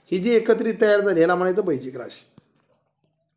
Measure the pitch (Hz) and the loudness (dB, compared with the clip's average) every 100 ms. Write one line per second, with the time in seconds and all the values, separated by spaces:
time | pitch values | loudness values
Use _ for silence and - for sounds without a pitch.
0 | _ 185 196 233 226 214 226 220 214 208 | _ -4 0 2 2 0 0 0 2 2
1 | 202 170 165 180 185 185 190 135 127 127 | 2 2 2 2 0 -2 -2 -4 -6 -14
2 | 113 - - _ _ _ _ _ _ _ | -14 -18 -20 _ _ _ _ _ _ _
3 | _ _ _ | _ _ _